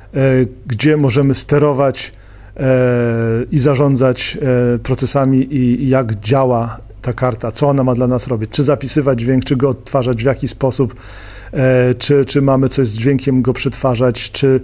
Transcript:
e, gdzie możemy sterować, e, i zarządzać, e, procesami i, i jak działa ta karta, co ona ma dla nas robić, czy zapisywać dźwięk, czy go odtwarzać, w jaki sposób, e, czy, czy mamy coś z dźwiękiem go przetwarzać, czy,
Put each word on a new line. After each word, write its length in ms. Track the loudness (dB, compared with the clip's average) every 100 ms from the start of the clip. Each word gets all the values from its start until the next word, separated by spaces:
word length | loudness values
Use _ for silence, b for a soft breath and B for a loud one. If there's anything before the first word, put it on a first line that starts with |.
| B
e, 60 | -2 2 2 0 -4 -8
gdzie 300 | -2 2 2
możemy 380 | 2 2 2 0
sterować, 800 | 0 2 2 2 0 -2 -10 b b b b -4
e, 60 | 0 2 2 2 0 0 0 -2 0
i 80 | 0
zarządzać, 760 | 2 2 2 2 2 0 -4 -4 0 2 2 0
e, 40 |
procesami 580 | -2 -2 0 0 2 2
i, 460 | 0 0 0 0
i 60 | 2
jak 260 | 0 0 -4
działa 640 | 0 2 2 0 -2 -8 -18 -12
ta 120 | -8
karta, 380 | -4 -2 -4 -8
co 180 | -2 0
ona 140 | 2
ma 120 | 2 2
dla 120 | 0
nas 200 | 0 -2
robić, 220 | -4 -4
czy 120 | -2
zapisywać 560 | 0 0 0 -2 0 0
dźwięk, 260 | 2 0 0
czy 100 | 0
go 140 | 0
odtwarzać, 540 | -2 -4 -2 0 0
w 20 | 0
jaki 220 | -2 -4
sposób, 480 | -2 -4 0 -2 -4 B B B B B
e, 400 | -2 2 4 2
czy, 320 | 0 2 2 2
czy 160 | 2
mamy 280 | 2 2 2
coś 180 | 0 -2
z 60 |
dźwiękiem 480 | 0 0 0 0 0
go 120 | 0
przetwarzać, 800 | 0 -4 -2 -2 0 0 0 -6
czy, 280 | -2 2 2